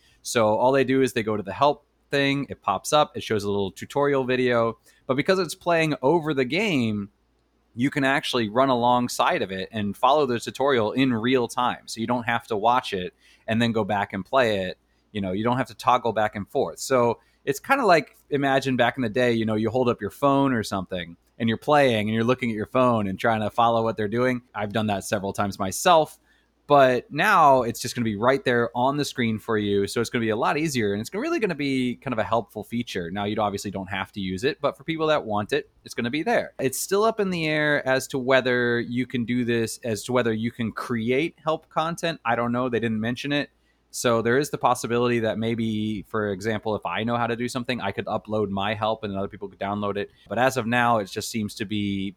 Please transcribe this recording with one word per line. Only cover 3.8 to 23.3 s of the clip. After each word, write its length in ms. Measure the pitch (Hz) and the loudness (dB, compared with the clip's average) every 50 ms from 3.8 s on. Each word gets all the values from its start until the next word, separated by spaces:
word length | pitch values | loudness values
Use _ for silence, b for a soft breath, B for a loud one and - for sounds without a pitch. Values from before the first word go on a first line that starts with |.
| - - - 139 143 143 139 135 131 | -12 -6 -2 0 0 2 2 0 0
video. 540 | 120 127 127 127 123 123 117 117 113 110 b b b b b b | 0 0 0 2 2 2 2 2 0 -2 b b b b b b
But 100 | - 131 | -4 -2
because 220 | 139 143 - 190 190 | 0 0 0 0 0
it's 140 | 180 151 - | -2 -4 -6
playing 400 | - - 175 170 165 160 156 143 - | -6 -2 0 2 2 2 0 0 0
over 300 | 127 135 165 175 151 156 | 2 2 2 2 0 0
the 120 | 151 135 131 | -2 -2 -2
game, 680 | 120 147 180 226 214 165 131 117 110 104 104 101 101 _ _ _ _ _ _ _ _ _ _ _ _ - 113 | 0 -2 -2 0 0 0 0 0 0 -2 -4 -6 -8 _ _ _ _ _ _ _ _ _ _ _ _ -4 -2
you 120 | 123 143 | -2 -2
can 140 | - 147 135 | 0 0 0
actually 440 | 135 135 151 - - - 123 113 101 | 0 0 0 -2 -2 -2 -2 -2 0
run 220 | 104 123 135 139 | 0 0 2 2
alongside 720 | 127 120 117 123 123 123 123 117 - - 120 139 180 160 | 2 2 2 2 2 2 0 -2 -2 0 0 0 0 0
of 100 | 110 92 | -2 -4
it 160 | 95 95 92 - | -6 -8 -8 -6
and 240 | - 110 104 101 92 | -6 -4 -4 -4 -2
follow 300 | - - 127 143 156 147 | 2 4 4 4 4 2
the 160 | 120 120 113 | 2 0 -2
tutorial 520 | - 123 - - 135 143 139 117 107 104 | -4 -6 -6 -2 0 2 2 2 2 2
in 200 | - 127 135 135 | 0 0 0 4
real 340 | 120 107 110 123 131 127 120 | 4 4 6 6 6 4 2
time. 360 | 110 - 123 123 117 90 - - | 0 0 0 0 0 -2 -4 -8
So 160 | - - 110 | -10 -8 -4
you 60 | 113 | -2
don't 160 | 113 123 123 | 0 -2 0
have 240 | 113 120 117 117 - | 0 0 -2 -2 -2
to 100 | - 117 | -2 -2
watch 380 | 101 104 117 123 127 - - 104 | 2 4 4 4 4 2 -2 -4
it 180 | 92 90 87 b b b b b b b | -4 -4 -6 b b b b b b b
and 140 | - 110 113 | -2 0 2
then 120 | 120 117 | 2 2
go 120 | 110 110 104 | 2 0 0
back 300 | 95 107 98 101 - - | 0 0 -2 -2 -2 -4
and 100 | 98 92 | -8 -4
play 400 | - - 135 123 113 104 95 92 | 0 2 2 2 2 2 0 -2
it. 140 | 90 - - _ _ _ _ _ _ | -4 -6 -10 _ _ _ _ _ _
You 80 | - 104 | -8 -6
know, 120 | 98 92 | -4 -2
you 120 | 92 101 110 | -2 -2 0
don't 140 | 120 123 131 | 0 0 0
have 80 | 127 | -2
to 80 | - 107 | -4 -8
toggle 400 | - - 123 120 123 - 117 101 | -4 0 2 2 2 2 0 0
back 220 | 110 107 104 - | 0 0 -2 -2
and 120 | 110 95 - | -6 -8 -4
forth. 300 | - 143 107 - - - | -2 -2 -2 -2 -4 -8
So 420 | - - 135 123 120 120 107 b b b b b - | -4 0 2 2 2 2 0 b b b b b -6
it's 160 | 139 139 - | -6 -6 -2
kinda 240 | - - 269 285 254 | 0 0 0 2 4
like, 320 | 196 175 156 131 - _ _ _ - | 4 4 4 2 0 _ _ _ -4
imagine 480 | 151 139 139 139 135 135 131 135 131 120 | -2 0 2 2 2 2 2 0 2 2
back 180 | 120 120 - | 2 2 0
in 60 | 135 | 0
the 80 | 123 110 | -4 -2
day, 240 | 98 127 123 123 117 | 0 2 2 2 2
you 100 | 113 110 | 2 0
know, 120 | 110 107 | 0 0
you 120 | 110 110 113 | 0 0 0
hold 220 | 113 127 127 120 | 0 2 2 2
up 100 | 113 - | 0 0
your 80 | 104 95 | -4 -10
phone 460 | - - 143 139 139 139 139 135 127 | -4 0 2 2 4 4 2 2 2
or 80 | 113 | 0
something 560 | 101 - 107 98 92 - 92 90 87 85 82 - _ _ _ - | -2 -2 -4 -6 -6 -6 -6 -8 -8 -10 -14 -18 _ _ _ -2
and 120 | 117 113 | -2 0
you're 80 | 113 107 | 0 0
playing 500 | - - 151 147 143 131 117 107 101 107 | 2 2 4 6 6 4 4 2 0 0
and 60 | 110 | 0
you're 100 | 113 117 | 2 2
looking 240 | 117 131 127 127 117 | 2 0 0 -2 -4
at 80 | 110 | -4
your 80 | 104 101 | -4 -4
phone 440 | - - 127 127 123 120 110 104 98 | -2 0 2 4 4 2 2 0 -2
and 100 | 95 - | -2 0
trying 240 | - 120 | 0 0